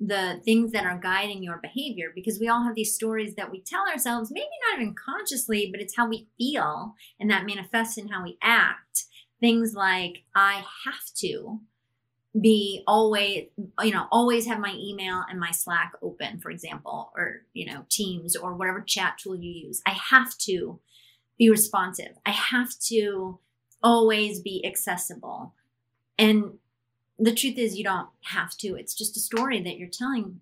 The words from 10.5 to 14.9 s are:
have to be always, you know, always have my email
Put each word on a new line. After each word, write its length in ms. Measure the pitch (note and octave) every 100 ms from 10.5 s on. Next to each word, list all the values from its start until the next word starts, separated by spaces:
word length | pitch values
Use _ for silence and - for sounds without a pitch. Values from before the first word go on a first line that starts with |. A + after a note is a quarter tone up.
| G3 F#3+ - C4+
have 180 | - - -
to 420 | E3 - - A3 - _ _ _ _ _ _ A3
be 420 | A3+ G#3+ G3+ G3 -
always, 600 | G#3+ A3 G#3 G3+ G3 - - F#3 -
you 80 | G#3+
know, 160 | F#3+ -
always 360 | A#3 A#3+ A#3 A3+
have 100 | G#3+
my 120 | G3+ F#3+
email 460 | G3+